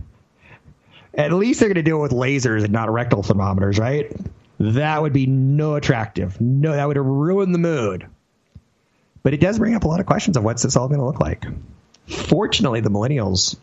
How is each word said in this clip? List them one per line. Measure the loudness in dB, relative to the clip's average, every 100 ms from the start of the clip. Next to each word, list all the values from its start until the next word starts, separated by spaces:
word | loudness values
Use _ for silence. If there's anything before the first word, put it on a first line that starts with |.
| -20 _ _ _ -20 -20 -20 -20 _ -20 -12
At | -4 0
least | 0 0 2
they're | 2
gonna | 2
do | 0 0
it |
with | 0
lasers | 0 0 0 0 0
and | 0
not | 0 0
rectal | -2 0 0
thermometers, | 2 0 2 0 0 0
right? | 0 -2 -4 -8 -14 -16 _ -4
That | 0 0 0 0
would | 0
be | 2 2
no | 2 2 2 2 -2
attractive. | 0 -2 -2 -4 -6 -2
No, | 0 2 0
that | 0 0
would | 0
have | 0
ruined | 0 0 0 0
the | 0
mood. | 0 0 -2 -4 -12 -20 _ _ _ -20 _ _ _ _ _ -4
But | -2
it | 2
does | 2 2
bring | 0
up | 0
a | 0
lot | -2
of | 0
questions | 0 2 2
of |
what's | 0 0
this | 0 0
all | 0
gonna | 0
look | 0 -2
like. | -2 -4 -8 -12 -14 -20 _ _ -14
Fortunately, | -8 0 2 2 0 0 0
the | 0
millennials | 0 0 0 0 0 -2 -6